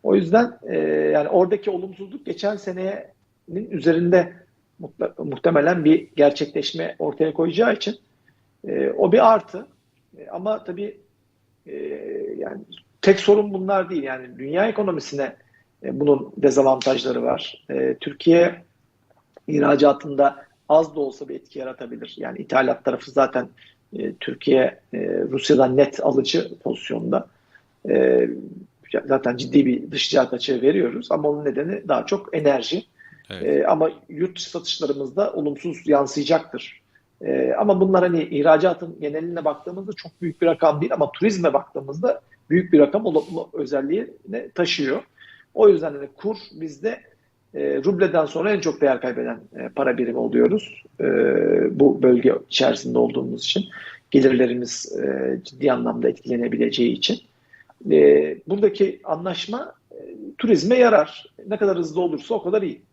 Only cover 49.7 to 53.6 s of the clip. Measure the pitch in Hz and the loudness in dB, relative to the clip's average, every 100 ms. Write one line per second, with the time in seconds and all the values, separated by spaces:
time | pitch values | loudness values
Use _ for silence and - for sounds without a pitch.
49.7 | - 135 - 120 123 117 120 143 214 - | -2 -2 0 -2 -2 0 4 4 2 -4
50.7 | - _ - - 87 - - - - - | -20 _ -4 0 2 2 2 2 2 0
51.7 | - 139 - 127 120 127 - - - 127 | 4 4 6 4 4 4 0 -2 0 0
52.7 | 117 123 120 120 - - 117 - 190 | 0 -2 0 0 -2 -6 -8 -4 -4